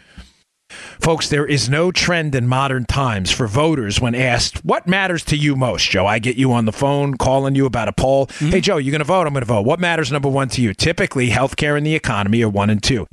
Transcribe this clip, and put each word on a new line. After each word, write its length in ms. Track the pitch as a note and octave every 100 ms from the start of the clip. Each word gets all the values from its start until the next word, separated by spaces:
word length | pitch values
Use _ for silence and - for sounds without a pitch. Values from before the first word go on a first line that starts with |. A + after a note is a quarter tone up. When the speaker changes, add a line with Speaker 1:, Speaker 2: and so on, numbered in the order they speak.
| _ - - _ _ _ _ - - -
Speaker 1:
Folks, 260 | D#3+ D#3+ -
there 180 | D3 D3
is 220 | C#3+ A2
no 240 | D3 F#3
trend 420 | F3 - F3 D3+
in 140 | C3+ A#2+
modern 380 | C3 C#3 B2+ A2+
times 440 | C#3 C3 G2+ F2+
for 160 | - A2+
voters 540 | A2+ D#3+ D3+ G2+ G2+
when 160 | B2 A#2
asked, 480 | B2+ A#2+ - -
"What 240 | E3 B3+ E3+
matters 340 | F#3+ F#3+ E3 -
to 100 | D3+
you 220 | D3 C3+
most, 320 | B2 F#2 -
Joe?" 160 | F#2+ G2
I 120 | A2
get 200 | A#2+ B2
you 160 | C3
on 100 | A#2+
the 80 | A2
phone 440 | - C#3 C#3+ C#3+ B2+
calling 380 | C3+ C3+ C#3 C#3
you 100 | C3+
about 240 | A#2 G#2
a 20 |
poll. 360 | - C3 C#3 C3+
Speaker 2:
Mm-hmm. 200 | - D3
Speaker 1:
"Hey, 100 | F3+
Joe, 160 | F#3+ E3+
you 120 | C3+
gonna 140 | D3+
vote? 240 | D3 F#3 D#3
I'm 60 |
gonna 120 | C#3 A2+
vote. 180 | A2+ A2
What 160 | E3+
matters 320 | F3+ E3 C3+
number 160 | C#3+ C#3
one 180 | C3+ C3+
to 140 | -
you?" 120 | A#2
Typically, 540 | - D#3+ - F#3+ C3+ B2
healthcare 480 | A2 C3 - D3+ D3
and 100 | D3+
the 80 |
economy 480 | D#3 - G#2 G2+ A#2
are 60 | A2
one 220 | G2+ G2+
and 120 | G#2
two. 240 | - A#2 -